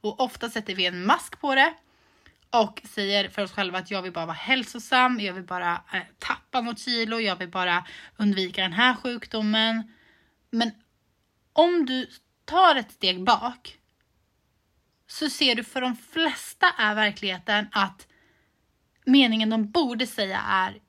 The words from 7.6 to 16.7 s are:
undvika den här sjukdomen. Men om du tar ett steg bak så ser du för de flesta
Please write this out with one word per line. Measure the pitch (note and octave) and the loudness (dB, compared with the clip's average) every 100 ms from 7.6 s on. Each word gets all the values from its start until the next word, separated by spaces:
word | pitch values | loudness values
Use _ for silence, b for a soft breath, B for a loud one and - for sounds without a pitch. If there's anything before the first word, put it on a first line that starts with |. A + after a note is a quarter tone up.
| F3+ F3 F#3 B B - | 0 0 -2 B B 0
undvika | G#3 G3 F#3 F#3+ | 0 2 -2 -2
den | F#3 | -2
här | F3 B3+ B3 | 2 2 2
sjukdomen. | B3+ A#3+ - A3 G#3+ A3 A3 A3+ A3 b b b b b _ | -6 -8 -8 -4 0 2 2 -2 -6 b b b b b _
Men | A3+ A#3 - _ _ _ _ _ _ _ | -2 -2 -4 _ _ _ _ _ _ _
om | - F4 F4 C4 | 4 4 4 0
du | B3+ - - _ _ - | -2 -6 -16 _ _ -2
tar | E4 F#4 C#4 | 6 6 6
ett | A3 | -2
steg | - F#3+ F3+ | -2 -2 0
bak | F#3 A#3+ A#3+ B3 - - _ _ _ _ _ _ _ _ _ _ _ _ _ | 2 2 0 -10 -20 -20 _ _ _ _ _ _ _ _ _ _ _ _ _
så | - D4+ | -6 -6
ser | - C4+ A#3+ | 0 0 0
du | |
för | A#3 C4 | -4 -4
de | B3+ A#3+ | -4 -6
flesta | - E4 D#4+ C4 - - F#4 | -8 -2 -2 -2 -14 0 2